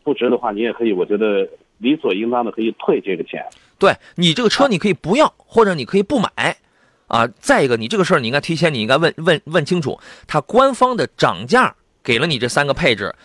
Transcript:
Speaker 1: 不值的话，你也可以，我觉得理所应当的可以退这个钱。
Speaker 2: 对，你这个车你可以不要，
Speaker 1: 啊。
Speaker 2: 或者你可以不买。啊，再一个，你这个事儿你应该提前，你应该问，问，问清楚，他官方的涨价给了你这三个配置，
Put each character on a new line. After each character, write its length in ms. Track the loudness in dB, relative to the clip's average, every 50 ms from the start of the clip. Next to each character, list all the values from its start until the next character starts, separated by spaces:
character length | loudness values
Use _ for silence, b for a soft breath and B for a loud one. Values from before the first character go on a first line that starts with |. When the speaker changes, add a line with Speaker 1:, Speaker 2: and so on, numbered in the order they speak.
| -6
Speaker 1:
不 100 | -4 -4
值 160 | -2 0 0
的 80 | 0
话， 140 | -2 -2 -4
你 100 | -4 -4
也 120 | -4 -4 -4
可 120 | -4 -2
以， 80 | -2 -2
我 140 | -2 -2
觉 100 | -2 -2
得 320 | 0 0 0 0 0 -2 -4 -6 -14 _ _ _ -6
理 180 | -2 -2 -2
所 160 | 0 0 -2 -2
应 180 | -2 -2 -2
当 140 | -2 -2 -2
的 60 | -4
可 100 | -4 -4
以 120 | -4 -4 -4 -4
退 220 | -2 -2 -2 -2
这 160 | -2 -4 -6
个 80 | -6 -6
钱。 200 | -8 -12 -14 -14 -14 -18 b b b b b
Speaker 2:
对， 160 | 2 2 2 0 b b b
你 180 | b 0 0 2
这 80 | 2 0
个 60 | 0
车 180 | 2 2 2 2
你 80 | 2
可 120 | 0 0 0
以 40 | -2
不 240 | -2 -2 0 2
要， 100 | 2 2
Speaker 1:
啊。 60 | 2 0
Speaker 2:
或 280 | _ _ _ 2 4 4
者 80 | 4 2
你 100 | -2 -4
可 120 | -2 0
以 60 | 0 0
不 160 | 2 0 0
买。 380 | 0 -2 -2 -2 -2 -2 -4 -6 _ _ _ _ _ _ _ _ _ -2
啊， 180 | 0 0 0 0 -2 _
再 200 | 0 2 2 4 4
一 20 |
个， 100 | 2 2
你 120 | 0 -2 -2
这 100 | 0 0
个 60 | 2
事 100 | 2 2
儿 60 | 0
你 80 | 0 0
应 40 | -2
该 80 | -2
提 140 | -2 -2 -2
前， 180 | 0 0 0 0
你 80 | 0
应 60 | 0
该 100 | 0 2
问， 160 | 2 2 0 -2
问， 260 | -2 0 0 0 0 0
问 180 | -2 -2 -2 0
清 180 | 0 -2 -2 -2
楚， 160 | -4 -6 -8 B B B B B B
他 120 | -4 -4 -4
官 300 | 0 2 2 4 4 2
方 240 | 2 0 0 0
的 120 | 0 -4 -4 _
涨 280 | -2 0 0 0 -2 -4
价 300 | 0 2 2 2 2 -2 _ _ _ _ _ -4
给 160 | -2 0 0
了 60 | 0 0
你 100 | -2 -2
这 100 | -4 -2
三 160 | 0 0 0
个 80 | 0 0
配 220 | 0 0 0 0
置， 180 | 0 -2 -6 -8 b b